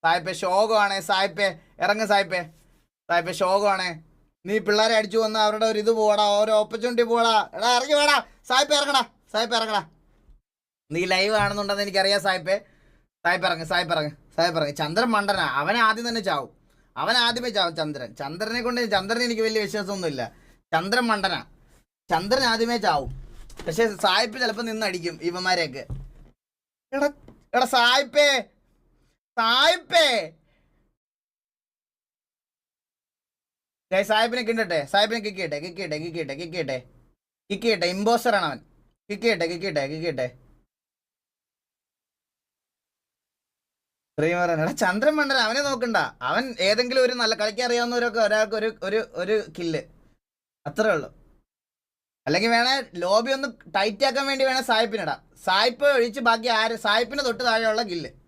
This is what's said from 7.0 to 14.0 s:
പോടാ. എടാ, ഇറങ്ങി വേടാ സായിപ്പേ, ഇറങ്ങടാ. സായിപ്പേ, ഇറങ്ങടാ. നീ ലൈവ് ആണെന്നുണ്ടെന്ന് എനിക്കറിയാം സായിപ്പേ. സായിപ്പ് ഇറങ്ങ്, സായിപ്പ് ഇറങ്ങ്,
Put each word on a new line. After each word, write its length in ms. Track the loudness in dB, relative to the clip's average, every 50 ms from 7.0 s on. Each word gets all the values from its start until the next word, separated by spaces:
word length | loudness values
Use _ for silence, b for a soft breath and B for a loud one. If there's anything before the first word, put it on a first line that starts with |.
| 2
പോടാ. 460 | 2 2 2 4 4 4 2 2 0 -6
എടാ, 220 | -2 0 2 2
ഇറങ്ങി 180 | 2 2 2 2
വേടാ 280 | 4 4 4 4 2 0 b b b b 0
സായിപ്പേ, 280 | 2 2 2 2 2
ഇറങ്ങടാ. 280 | 0 0 2 0 0 0 0 _ _ _ _ -4
സായിപ്പേ, 240 | -4 -2 0 0
ഇറങ്ങടാ. 340 | -2 -2 0 -2 -2 -2 -4 _ _ _ _ _ _ _ _ -20 _ _ _ _ _ _ _ _ _ _ _ -4
നീ 120 | -4 -2
ലൈവ് 320 | 0 0 2 2 2 2
ആണെന്നുണ്ടെന്ന് 460 | 2 2 2 0 -2 -2 -2 -2 -2 -2
എനിക്കറിയാം 380 | -2 0 0 2 2 2 2
സായിപ്പേ. 400 | 2 0 -2 -2 0 -2 -2 -2 -2 b b b b b b b b b _ _ _
സായിപ്പ് 220 | 0 0 2 0
ഇറങ്ങ്, 180 | 0 -2 -2 -4
സായിപ്പ് 300 | -2 -2 -2 0 0 -2
ഇറങ്ങ്, 160 | -2